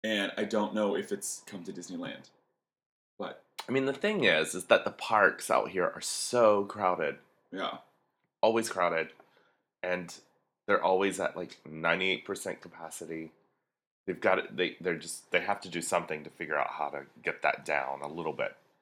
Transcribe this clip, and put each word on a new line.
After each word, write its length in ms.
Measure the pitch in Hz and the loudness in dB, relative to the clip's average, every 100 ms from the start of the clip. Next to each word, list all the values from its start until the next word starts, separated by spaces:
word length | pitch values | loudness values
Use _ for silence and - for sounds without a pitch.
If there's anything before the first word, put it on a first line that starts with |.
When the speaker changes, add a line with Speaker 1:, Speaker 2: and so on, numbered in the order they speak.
Speaker 1:
And 280 | 110 107 98 - | 0 0 -2 -2
I 80 | 104 | -2
don't 280 | 110 104 | 0 0
know 220 | 107 104 98 | 0 2 0
if 160 | - | -2
it's 320 | 101 - - - | -6 -6 -10 -12
come 180 | 101 85 | -12 -12
to 80 | |
Disneyland. 560 | - 87 87 73 57 - _ _ _ _ _ _ _ _ _ | -12 -10 -8 -8 -10 -16 _ _ _ _ _ _ _ _ _
But 240 | - - _ - - | -10 -10 _ -16 -2
Speaker 2:
I 40 | |
mean, 140 | 131 135 | 0 0
the 80 | |
thing 300 | 131 202 208 113 | 0 0 4 4
is, 280 | 80 80 | 4 2
is 120 | 90 - | -4 6
that 200 | 113 - | 6 6
the 60 | |
parks 580 | - - 110 95 - - | -6 0 6 6 4 2
out 200 | 62 104 | 2 2
here 180 | 92 87 | 0 0
are 120 | 87 | -2
so 640 | - - - 123 110 104 101 | -8 -6 0 6 6 6 2
crowded. 520 | 104 95 87 76 - _ _ _ | 0 0 2 -2 -4 _ _ _
Speaker 1:
Yeah. 280 | 92 90 - _ _ _ _ _ _ | -6 -6 -6 _ _ _ _ _ _
Speaker 2:
Always 280 | 110 113 110 | 2 2 0
crowded. 400 | 95 87 82 80 - - _ _ _ _ _ | 0 2 2 -2 -8 -20 _ _ _ _ _
And 320 | 90 90 87 - _ _ _ _ - | -4 -4 -4 -14 _ _ _ _ 2
they're 160 | 101 | 4
always 360 | 87 95 98 90 | 6 4 4 0
at, 160 | 92 90 | -4 -4
like, 220 | 87 - - | -10 -12 -14
ninety-eight 600 | 78 82 87 95 92 - | -2 0 2 2 -2 -4
percent 360 | 98 95 - | -6 -6 -8
capacity. 680 | 85 - 82 - 80 82 80 _ _ _ _ _ _ _ - | -12 -16 -14 -12 -10 -10 -10 _ _ _ _ _ _ _ -8
They've 160 | 85 | 0
got 160 | 101 92 | 4 4
it. 160 | - 92 | 0 -2
They, 220 | 87 - | -2 -2
they're 180 | 90 82 | -4 -4
just, 340 | - - - | -6 -14 0
they 100 | 90 | 0
have 180 | - 101 | 2 -4
to 80 | 95 | -4
do 120 | 85 | -6
something 420 | 82 90 85 78 73 | 0 -2 -2 -8 -8
to 40 | |
figure 280 | _ 78 76 | _ -2 0
out 120 | - | 0
how 160 | - 71 | -2 -4
to 180 | 71 69 - | -6 -12 -8
get 180 | - - | -6 0
that 240 | 73 - - | 0 0 -2
down 360 | 73 65 69 | -2 -2 -6
a 60 | 73 | -8
little 260 | 80 80 | -6 -6
bit. 220 | 69 64 - _ _ | -4 -6 -6 _ _